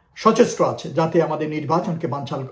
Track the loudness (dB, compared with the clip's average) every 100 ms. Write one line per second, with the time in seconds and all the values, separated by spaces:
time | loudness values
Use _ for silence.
0 | _ -2 2 4 4 2 0 -2 -4 -2
1 | 2 2 2 0 -4 -4 -2 0 0 -4
2 | -4 -4 -6 -8 -8